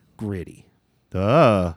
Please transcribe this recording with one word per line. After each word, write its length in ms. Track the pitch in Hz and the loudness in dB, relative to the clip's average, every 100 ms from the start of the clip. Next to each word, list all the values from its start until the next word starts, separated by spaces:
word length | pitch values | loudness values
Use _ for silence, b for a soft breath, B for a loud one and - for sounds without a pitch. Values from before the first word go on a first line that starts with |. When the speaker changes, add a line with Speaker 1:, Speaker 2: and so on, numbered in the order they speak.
| b - | b -12
Speaker 1:
Gritty. 500 | 107 95 - - _ _ _ _ _ | -10 -10 -12 -18 _ _ _ _ _
Speaker 2:
Duh. 640 | 92 101 156 127 101 87 | -2 0 4 4 2 -2